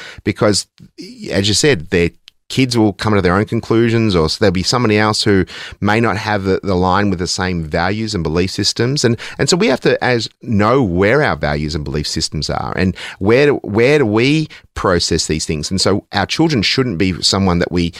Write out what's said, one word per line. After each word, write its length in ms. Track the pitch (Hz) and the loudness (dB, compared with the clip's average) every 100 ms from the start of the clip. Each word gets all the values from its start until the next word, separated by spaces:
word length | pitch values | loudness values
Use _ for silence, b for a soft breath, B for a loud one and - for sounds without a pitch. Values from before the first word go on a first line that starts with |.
| B B | B B
Because, 420 | - - 110 98 - _ - - - - - | -6 0 0 0 -4 _ -20 -20 -20 -16 -6
as 200 | 90 101 | -2 0
you 40 | |
said, 360 | 101 151 131 - | 0 2 0 0
they're 220 | 90 85 - - _ - | 0 0 -4 -16 _ -6
kids 280 | - 131 120 | -2 0 2
will 160 | 110 | 2
come 220 | 92 110 104 | 0 0 2
to 60 | |
their 120 | 90 | 2
own 120 | 92 104 | 2 0
conclusions, 680 | 117 - 113 117 117 113 90 | -4 0 2 2 2 2 2
or 100 | 80 | 0
s-, 120 | - | 2
there'll 140 | 104 | 0
be 80 | 90 | 0
somebody 380 | 87 127 120 104 | 0 0 2 2
else 240 | 107 107 | 2 0
who 200 | - 98 90 B B B | 2 2 0 B B B
may 180 | 101 107 | 0 2
not 180 | 117 98 | 0 -2
have 260 | 107 104 | -2 -2
the, 160 | 95 95 | 0 -2
the 140 | 92 92 | 0 0
line 340 | 92 92 104 | 2 2 0
with 80 | 87 | -2
the 80 | 87 | -4
same 380 | - 92 90 | -4 -4 -4
values 500 | 78 82 87 107 110 | -4 -2 -2 -2 -4
and 100 | 104 | -4
belief 280 | 78 82 95 | -2 0 -2
systems. 520 | - 104 - 117 143 | -2 -4 -2 -2 0
And, 140 | 123 117 B B | 0 0 B B
and 100 | - | 0
so 80 | 180 | 2
we 100 | 220 | 2
have 120 | 262 | 0
to 120 | 160 127 | 0 0
as, 260 | 120 123 107 - | 0 -2 -4 -10
know 400 | 123 104 104 131 | -2 2 4 4
where 400 | 110 87 98 139 | 2 2 2 4
our 120 | 131 78 | 2 0
values 380 | 76 73 76 | -2 -2 -4
and 100 | 78 | -4
belief 220 | 71 73 73 | -4 -4 -4
systems 460 | - - 80 71 | -4 -4 -4 -4
are 260 | 71 58 - | -4 -4 -2
and 180 | 92 85 B B | -2 -2 B B
where 300 | 95 120 147 | 2 4 4
do, 80 | 127 | 2
where 340 | - 101 120 151 | -2 2 4 4
do 80 | 120 | 2
we 440 | 107 127 156 156 B - - | 2 2 2 -2 B -16 -4
process 500 | 104 87 - 85 - | 0 2 2 -2 -2
these 220 | 80 - | -4 -4
things. 240 | 78 76 | -6 -4
And 100 | 92 | -2
so 240 | 107 98 - | 0 0 -2
our 160 | 101 92 | -4 -2
children 340 | - 160 139 | 0 0 0
shouldn't 380 | 92 - 127 82 | 0 0 -2 0
be 200 | 95 87 | -2 0
someone 340 | - 98 95 87 | 0 2 2 2
that 140 | - | 0
we 200 | 90 87 B | 0 -2 B